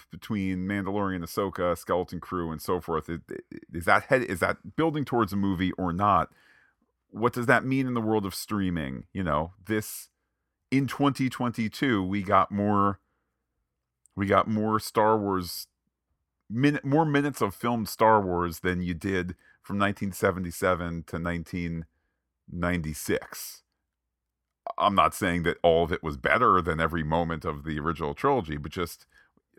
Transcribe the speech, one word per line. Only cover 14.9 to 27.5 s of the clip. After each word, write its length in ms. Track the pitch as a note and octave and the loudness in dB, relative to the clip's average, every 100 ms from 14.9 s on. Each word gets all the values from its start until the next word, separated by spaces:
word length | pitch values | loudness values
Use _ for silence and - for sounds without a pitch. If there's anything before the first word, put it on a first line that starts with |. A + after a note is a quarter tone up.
| - G#2+ A2 | 2 4 4
Wars, 520 | G2+ F#2+ F2 - - _ _ _ _ _ _ _ - | 2 -2 -2 -8 -14 _ _ _ _ _ _ _ -8
min-, 300 | A2+ C#3+ D3 | 0 2 2
more 240 | C#3 D3 D#3+ | 0 2 4
minutes 340 | C#3+ C#3+ B2+ | 2 0 0
of 140 | G#2 | -2
filmed 340 | - A#2+ A#2+ G2+ | -2 -2 -2 -2
Star 320 | - A2 A2 | 2 6 6
Wars 400 | F#2+ F2 F2 E2+ | 4 0 -2 -2
than 220 | F#2 F2+ | -2 -2
you 100 | F2+ | -2
did 420 | E2+ G2 F#2+ F2+ F2+ _ _ | -4 -2 -2 -2 -8 _ _
from 160 | - G2+ | -8 -2
nineteen 340 | G2+ G2+ G2+ | -2 -2 -6
seventy-seven 920 | F2+ G#2 F2+ F2+ - G2 F2 F2 E2+ D#2+ | -2 0 0 -4 -2 0 0 -2 -8 -8
to 120 | F2 | -6
nineteen 680 | E2+ E2+ E2 F#2 F2 E2 E2 _ _ _ _ _ - | -4 -4 -6 -6 -6 -6 -10 _ _ _ _ _ -14
ninety-six. 1080 | F2 F2 F2+ D#2 D2+ - - - - - - _ _ _ _ _ _ _ _ _ _ - - | -6 -2 -2 -4 -6 -2 -2 -4 -14 -16 -16 _ _ _ _ _ _ _ _ _ _ -12 0
I'm 200 | F#2+ G2 | 2 4
not 180 | D#2+ | 2
saying 300 | - G2 F2 | 2 0 0
that 140 | E2 - | 0 2
all 220 | E2+ E2 | 4 4
of 80 | E2 | 2
it 100 | F2 | -2
was 160 | D#2+ C#2 | -4 -4
better 420 | - F2+ A#2+ F#2 | 2 4 6 6
than 200 | E2+ D#2 | 4 0
every 240 | D#2+ E2 | 0 0
moment 420 | D2+ E2 E2+ D#2+ | 0 0 0 -2
of 180 | E2+ | -6